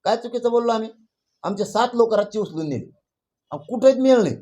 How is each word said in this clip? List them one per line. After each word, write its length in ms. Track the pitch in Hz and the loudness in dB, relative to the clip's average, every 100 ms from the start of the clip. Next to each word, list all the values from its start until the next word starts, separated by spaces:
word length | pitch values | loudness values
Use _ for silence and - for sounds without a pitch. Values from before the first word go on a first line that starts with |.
काय 120 | 185 226 | -2 -4
चुकीचं 340 | 233 240 240 | -4 -4 0
बोललो 220 | 233 233 | 0 0
आम्ही? 160 | 226 226 _ _ _ _ _ | -2 -6 _ _ _ _ _
आमचे 220 | 170 202 | -8 -6
सात 240 | 208 208 247 | -2 0 0
लोक 200 | 240 226 | 2 2
रातची 240 | 208 202 220 | 2 0 -4
उचलून 300 | 196 160 156 | -6 -6 -6
नेले, 320 | 127 - _ _ _ _ _ _ | -6 -10 _ _ _ _ _ _
अहो, 120 | 147 | -14
कुठेच 340 | - 240 262 262 | -8 4 4 4
मिळालं 260 | 262 247 | 4 4
नाही. 140 | 147 117 | 4 -4